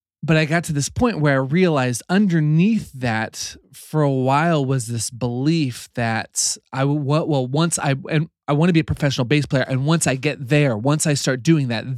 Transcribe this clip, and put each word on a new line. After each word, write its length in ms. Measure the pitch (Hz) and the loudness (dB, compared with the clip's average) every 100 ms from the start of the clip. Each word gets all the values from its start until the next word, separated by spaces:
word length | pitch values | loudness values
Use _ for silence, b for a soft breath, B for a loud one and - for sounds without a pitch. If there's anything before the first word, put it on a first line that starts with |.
| _ _ 147 | _ _ 0
But 120 | 160 | 2
I 80 | 156 | 2
got 180 | 165 165 | 0 -2
to 80 | |
this 140 | 147 135 | -4 -4
point 320 | - 240 165 | 0 0 2
where 140 | 147 | 0
I 120 | 135 131 | 0 0
realized 560 | 165 180 147 127 120 - | 2 2 2 0 -4 -2
underneath 840 | 185 208 165 151 156 190 220 - | 0 2 2 2 4 4 2 -4
that 640 | 135 123 113 110 - - - _ | -6 -2 -2 -4 -8 -12 -14 _
for 300 | - - 156 | -20 -6 0
a 60 | 147 | 0
while 540 | 135 127 139 170 156 | 2 2 2 2 2
was 240 | 135 135 113 | 2 -2 -2
this 220 | 117 - | -6 -6
belief 800 | 117 123 120 139 165 139 117 - - | -6 -4 -2 0 0 0 -6 -12 -4
that 600 | 117 113 - - - - _ | -2 -2 -4 -4 -4 -4 _
I 80 | 131 | -2
w-, 180 | 139 147 | 0 0
wa-, 280 | 135 151 - | 0 0 2
well, 200 | 143 127 | 0 0
once 320 | 147 170 - | 0 0 0
I, 180 | 147 135 - | -2 -2 -2
and 200 | 156 165 _ - | -2 -2 _ -4
I 60 | |
wanna 180 | 143 175 | 2 4
be 80 | 160 | 2
a 60 | 151 | 0
professional 400 | 151 143 131 120 | -2 -2 -2 0
bass 200 | 147 135 | 0 2
player, 200 | 135 - | 0 0
and 180 | 127 143 | -2 0
once 220 | 165 147 | 0 0
I 80 | 127 | 0
get 320 | 147 143 123 | -2 -4 0
there, 300 | 147 143 107 | 2 2 0
once 280 | 127 151 160 | 0 0 0
I 80 | |
start 300 | 143 - 127 | 0 0 -2
doing 240 | 117 165 131 | 2 2 2
that, 300 | 113 117 | -4 -6